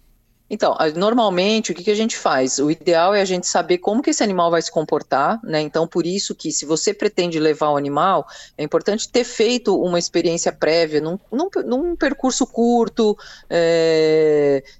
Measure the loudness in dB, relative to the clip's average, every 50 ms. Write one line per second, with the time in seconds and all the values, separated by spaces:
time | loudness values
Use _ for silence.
0 | _ _ _ _ _ _ _ _ _ -12 -4 -2 0 0 2 0 0 -2 0 0
1 | 0 2 2 2 2 2 2 0 0 2 0 0 -2 -4 -6 -4 -2 -2 0 0
2 | -2 -2 -4 -2 -2 0 0 0 0 0 0 -2 -2 -2 -2 -2 0 2 2 4
3 | 4 4 2 2 0 0 -2 -4 -2 -2 -2 0 0 0 -2 -2 0 -2 -2 0
4 | 0 0 0 0 0 0 2 2 2 2 2 0 0 -2 -2 -4 -2 0 -2 -2
5 | -2 0 0 0 2 0 -2 -4 -4 -4 -2 -2 -2 -2 -2 -2 -2 0 -2 -2
6 | -2 -2 -2 -4 -4 -6 -8 -8 -8 -6 -6 -6 -2 -2 -2 0 0 -2 -2 -2
7 | -4 -2 0 -2 -2 0 0 0 2 2 2 2 0 0 0 0 -2 -2 0 0
8 | 2 2 2 0 -2 -4 -12 -20 -20 -16 _ -8 -4 -2 -2 0 0 0 -2 -2
9 | -4 -2 0 0 0 0 0 0 0 2 0 0 0 0 0 2 2 0 0 -2
10 | -2 -2 -2 0 0 0 -2 -2 -2 -4 -2 0 0 2 2 2 2 0 0 -2
11 | -2 -2 -6 -8 -8 _ -4 -4 -4 -2 -4 -4 -2 -2 -2 -2 -2 -4 -2 -2
12 | -2 -2 -2 -2 -2 -2 -2 -2 -4 -2 0 0 2 2 2 2 0 0 0 0
13 | 0 0 0 -2 -8 -18 -20 -20 -8 -4 0 0 2 2 2 2 2 2 2 2
14 | 2 4 4 4 4 4 2 2 2 2 0 0 -2 -8 -18